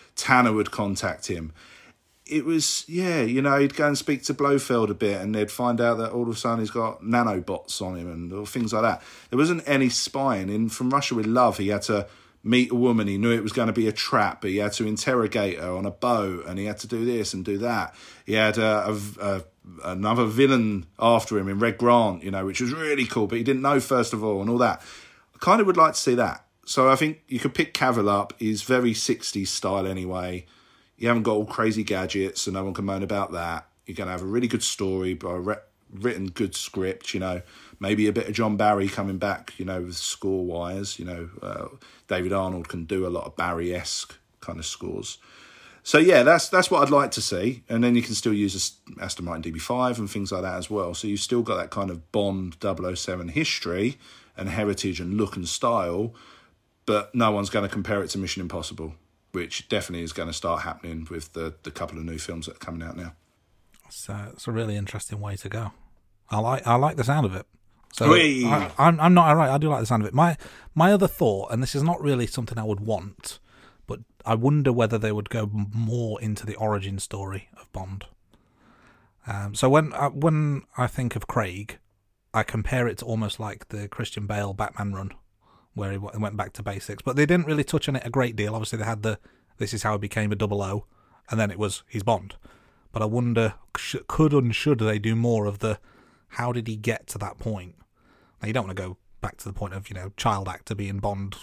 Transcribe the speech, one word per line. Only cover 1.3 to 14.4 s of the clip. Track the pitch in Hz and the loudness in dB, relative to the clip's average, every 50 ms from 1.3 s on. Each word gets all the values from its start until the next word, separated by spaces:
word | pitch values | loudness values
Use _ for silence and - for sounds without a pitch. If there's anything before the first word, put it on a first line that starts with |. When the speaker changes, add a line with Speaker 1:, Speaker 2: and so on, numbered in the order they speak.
| 92 85 80 78 78 - - - - - - - _ _ _ _ _ _ - | -6 -6 -8 -10 -12 -16 -20 -20 -20 -20 -20 -20 _ _ _ _ _ _ -8
Speaker 1:
It | - 151 151 131 | -4 -4 -2 0
was, | 160 165 156 147 - - - - | 0 0 0 0 0 -2 -4 -6
yeah, | - 160 180 185 175 170 151 | -4 -4 -2 0 0 2 2
you | 117 110 123 135 | 2 2 2 2
know, | 135 143 139 143 | 2 4 4 4
he'd | 143 135 - | 4 2 2
go | - 151 147 | 2 2 2
and | 143 135 | 2 0
speak | - - 143 127 - | 0 -2 -2 -2 -2
to | - 135 | -4 -2
Blofeld | 147 143 139 151 135 - - 123 117 110 104 | 0 2 4 2 2 2 2 2 2 2 2
a | 98 | 0
bit | - 110 101 101 92 | 0 0 0 0 0
and | 95 104 107 | -2 -2 -2
they'd | 107 104 104 | 0 -2 -2
find | - - 123 123 120 117 | -2 -2 0 0 2 2
out | 120 117 113 110 | 2 2 2 0
that | 113 110 | -2 -2
all | - 120 | -2 -2
of | 120 117 | -2 -2
a | 113 | -2
sudden | - - 120 117 113 | -2 -2 -2 0 0
he's | 110 101 | -2 -2
got | - 120 113 110 - - | -2 -2 -4 -4 -4 -6
nanobots | 95 110 117 120 120 110 98 90 82 - 92 - - - - - | -2 0 2 2 2 2 0 -2 -2 -4 -6 -6 -6 -8 -8 -6
on | 92 92 92 | -6 -6 -6
him | 87 85 87 | -8 -8 -8
and, | 82 82 87 87 | -8 -8 -8 -8
or | 92 101 104 | -8 -8 -8
things | 101 - 131 117 107 | -6 -4 -4 -2 0
like | 120 110 | 0 2
that. | 117 110 90 - - - - - - - | 2 2 0 0 -6 -14 -20 -20 -8 -2
There | 120 131 | 2 4
wasn't | 156 170 175 160 - | 4 4 2 0 0
any | 147 143 135 131 123 | 2 4 4 4 4
spying. | - - - - - 135 139 135 113 95 95 98 | 2 0 -2 -4 -2 0 0 0 0 0 -2 -2
In | 104 107 113 110 | -2 0 0 -2
From | - - 127 127 | -2 -2 0 0
Russia | 135 143 139 - 123 | 2 2 0 0 -2
with | 113 107 | 0 0
Love, | 110 117 123 123 113 98 - | 2 4 4 4 4 4 2
he | 98 101 | 0 0
had | 104 98 | 0 0
to | - - 107 101 98 - - - - _ _ _ - | 0 0 0 0 -2 -4 -10 -20 -20 _ _ _ 0
meet | 110 123 127 123 113 | 2 4 4 4 4
a | 120 | 2
woman. | 120 123 123 117 113 104 101 | 4 4 4 4 4 2 0
He | 98 98 | 0 2
knew | 113 117 | 2 2
it | 117 113 | 2 2
was | 104 110 | 0 -2
gonna | - 131 117 113 | 0 0 0 0
be | 98 120 110 107 | 2 2 0 0
a | |
trap, | 107 - - - - 110 101 92 - - | 0 -2 -2 0 2 2 2 2 -2 -4